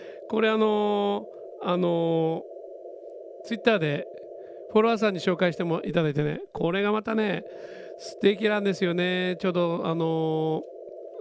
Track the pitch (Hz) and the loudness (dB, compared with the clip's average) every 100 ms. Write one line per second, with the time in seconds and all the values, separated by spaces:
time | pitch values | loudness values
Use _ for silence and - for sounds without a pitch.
0 | - - - 220 220 220 214 208 208 202 | -14 -14 -4 0 2 4 2 2 2 2
1 | 202 202 - - - - - 175 175 170 | 2 0 -4 -14 -16 -6 0 2 4 2
2 | 165 165 160 165 - - - - - - | 2 2 2 0 -6 -14 -14 -14 -14 -14
3 | - - - - - 226 240 208 151 143 | -16 -16 -16 -16 -8 2 4 4 2 -2
4 | - - - - - - - 214 226 220 | -4 -12 -16 -16 -16 -16 2 4 4 4
5 | 214 180 185 175 180 156 170 165 - 170 | 2 2 0 2 2 2 0 0 2 2
6 | 156 143 151 156 392 - 170 190 208 214 | 2 2 0 -2 -8 -2 0 2 2 0
7 | 220 220 214 165 - - - - - - | 0 0 0 0 -4 -12 -14 -14 -14 -14
8 | - - 196 202 220 208 202 185 180 175 | -14 2 4 4 2 2 0 2 2 2
9 | 180 180 180 180 190 175 170 170 165 165 | 0 0 0 0 0 2 2 0 0 0
10 | 165 160 160 156 160 156 - - - - | 2 2 0 2 0 0 -4 -14 -16 -14
11 | - - | -14 -12